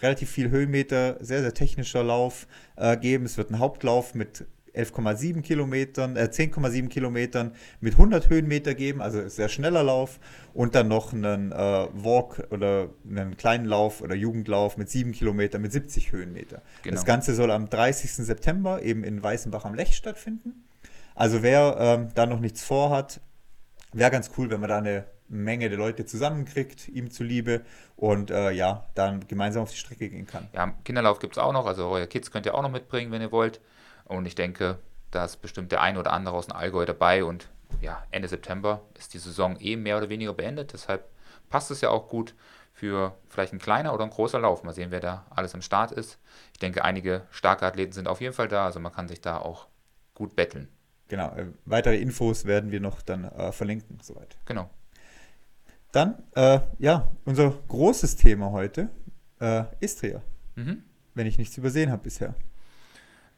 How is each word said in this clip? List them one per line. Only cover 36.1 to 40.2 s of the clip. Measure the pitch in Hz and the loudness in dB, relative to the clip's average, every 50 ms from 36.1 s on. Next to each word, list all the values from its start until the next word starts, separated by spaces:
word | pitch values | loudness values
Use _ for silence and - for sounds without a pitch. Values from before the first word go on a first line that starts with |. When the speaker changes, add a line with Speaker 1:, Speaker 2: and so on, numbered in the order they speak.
| - | -2
Speaker 2:
andere | 95 95 92 87 | -2 -4 -4 -6
aus | 87 85 | -6 -6
dem | - - | -8 -8
Allgäu | 87 85 95 90 90 85 | -8 -6 -4 -2 -2 -2
dabei | 85 87 - 87 85 92 95 92 | -2 0 2 4 4 4 4 2
und | 85 87 87 - - - - - - - - | -2 -4 -8 -12 -16 -20 -20 -10 -6 -6 -4
ja, | - 82 80 - - - | -4 -6 -8 -10 -10 -8
Ende | - 98 95 | -8 -8 -6
September | 87 92 82 - - 92 98 98 104 107 104 - - - | -6 -8 -8 -8 -8 -8 -4 -2 -2 -4 -4 -8 -16 -20
ist | - - - - | -20 -20 -18 -16
die | |
Saison | 87 85 90 82 92 92 90 90 90 | -16 -14 -10 -4 -2 -2 -2 -2 -4
eh | - 101 113 | -6 -6 -6
mehr | 117 107 104 104 | -4 -2 -2 -2
oder | 107 107 101 | -2 -2 -4
weniger | 107 110 | -6 -6